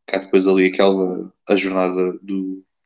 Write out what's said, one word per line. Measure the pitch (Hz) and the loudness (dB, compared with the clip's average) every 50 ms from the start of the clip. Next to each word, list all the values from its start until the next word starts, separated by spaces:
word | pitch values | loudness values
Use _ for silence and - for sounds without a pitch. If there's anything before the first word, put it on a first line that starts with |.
| _ | _
que | - - | -6 -6
há | 95 | -6
depois | 95 - - 95 92 | -2 0 2 2 4
ali | 95 95 95 92 92 | 4 4 4 2 2
aquela, | 92 - 98 98 98 95 92 92 90 92 92 92 _ _ _ - | 2 2 2 2 2 2 0 -2 -4 -6 -10 -14 _ _ _ -2
a | 104 | 0
jornada | 95 95 95 95 95 92 92 90 92 92 92 - - 98 | 0 0 -2 -2 -2 -2 -2 0 -2 -2 -2 -4 -8 -10
do, | 98 98 95 95 95 92 95 - _ _ _ _ | -8 -6 -6 -6 -6 -8 -12 -14 _ _ _ _